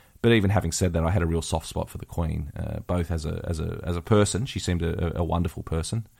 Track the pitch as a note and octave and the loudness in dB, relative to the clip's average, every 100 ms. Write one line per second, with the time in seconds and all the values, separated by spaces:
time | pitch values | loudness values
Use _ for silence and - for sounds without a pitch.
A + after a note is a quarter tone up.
0 | - _ A#2 A2+ G2 G#2 E2 - F#2 E2 | -20 _ 4 6 6 2 2 0 0 2
1 | E2 G2 E2+ E2 - E2 - E2 - - | 2 2 2 0 -2 -4 -4 -6 -6 -8
2 | - - D#2+ D#2 D2+ - D#2+ D2+ - F2 | -8 -4 -2 -2 -6 -6 -6 -6 -4 -2
3 | E2+ E2 D#2 E2 - D#2 D#2+ E2+ - F2 | 0 -2 -4 -4 -4 -4 -4 -4 -4 -4
4 | - G#2+ G2+ F#2 C3 - - E2+ E2 E2 | 4 6 6 2 -2 -4 -2 0 0 0
5 | E2 - E2 E2+ E2+ - - E2 D#2+ A2+ | 0 0 0 0 0 -4 -4 -4 -2 -4
6 | A2 _ | -6 _